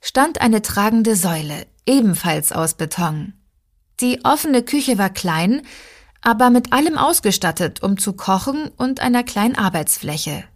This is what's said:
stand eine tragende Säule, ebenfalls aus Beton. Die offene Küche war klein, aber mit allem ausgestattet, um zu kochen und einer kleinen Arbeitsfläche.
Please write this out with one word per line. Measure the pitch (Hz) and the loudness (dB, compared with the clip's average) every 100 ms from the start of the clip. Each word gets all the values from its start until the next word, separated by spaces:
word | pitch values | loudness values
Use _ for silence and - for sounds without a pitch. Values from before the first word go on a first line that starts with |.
stand | - - 302 311 | -4 0 0 2
eine | 240 220 | 2 2
tragende | 214 - 208 226 226 | 0 0 2 2 2
Säule, | 214 180 165 151 147 - _ - | 2 0 -2 -6 -10 -14 _ 2
ebenfalls | 269 226 165 175 156 151 | 4 4 2 -2 -2 -2
aus | - 160 | -2 -4
Beton. | - 160 - 175 151 165 - _ _ _ _ _ - | -4 -6 -2 -4 -4 -8 -14 _ _ _ _ _ -4
Die | 247 247 | -2 0
offene | - 294 320 262 | 2 0 2 0
Küche | 247 285 269 226 | 2 -2 0 0
war | 196 | 0
klein, | 190 185 160 175 269 - - - - _ _ | -2 -4 0 0 0 -4 -20 -20 -20 _ _
aber | - 226 247 | -2 4 6
mit | 240 247 | 4 4
allem | 254 311 311 | 0 2 2
ausgestattet, | 285 339 214 185 180 160 175 - | 0 2 0 0 -2 -2 -4 -4
um | 202 196 | -2 -2
zu | - | -2
kochen | 196 - 190 269 277 302 _ | -6 -2 0 0 -4 -6 _
und | 254 262 | -4 -2
einer | 247 240 | 0 0
kleinen | 247 - 220 - | 0 0 0 2
Arbeitsfläche. | 196 175 151 - - 151 151 143 139 | 0 -2 -4 -4 -4 -8 -6 -8 -12